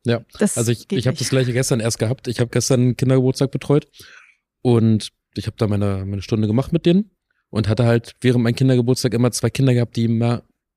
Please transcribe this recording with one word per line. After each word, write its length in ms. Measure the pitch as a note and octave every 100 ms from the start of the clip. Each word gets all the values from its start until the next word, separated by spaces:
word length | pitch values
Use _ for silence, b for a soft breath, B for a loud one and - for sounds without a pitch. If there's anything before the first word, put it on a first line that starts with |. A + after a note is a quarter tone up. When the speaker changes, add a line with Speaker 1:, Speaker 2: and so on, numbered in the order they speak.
Speaker 1:
Ja, 180 | A#2 A#2 - -
Speaker 2:
Das 180 | G#3 -
Speaker 1:
also 140 | A2+
ich, 160 | A#2+ -
Speaker 2:
geht 100 | F#3+
Speaker 1:
ich 80 | A#2+
habe 80 |
Speaker 2:
nicht. 80 | -
Speaker 1:
das 80 | A2
Gleiche 240 | C3 B2+
gestern 260 | A#2+ C3 B2
erst 200 | A2+ -
gehabt. 280 | A2 - -
Ich 120 | A#2
habe 100 | A#2
gestern 300 | B2 - B2+
einen 160 | B2 A#2+
Kindergeburtstag 540 | B2+ C3 B2+ - C3+
betreut 360 | C3+ - C#3+ - b b b b b _ _
und 460 | B2+ A#2 A2+ G#2+ - _ _ -
ich 100 | G#2+
habe 120 | -
da 80 | G#2+
meine, 360 | G2+ G2+ G2 F#2+
meine 160 | G2+
Stunde 240 | - A2 G#2+
gemacht 260 | A2+ C3+
mit 120 | E3 E3+
denen. 240 | F#3 A3 _ _ _ _
Und 160 | G#2+ G#2
hatte 160 | G#2+ A#2
halt 280 | A#2 - -
während 240 | B2 B2 A#2
meinem 100 | A#2+
Kindergeburtstag 580 | C3 B2+ A#2+ B2+ B2+
immer 160 | A2+ B2
zwei 160 | - A#2
Kinder 240 | - C3+
gehabt, 240 | A#2+ A#2+ -
die 80 | A#2
immer 380 | A2+ A#2 A#2+ - _ _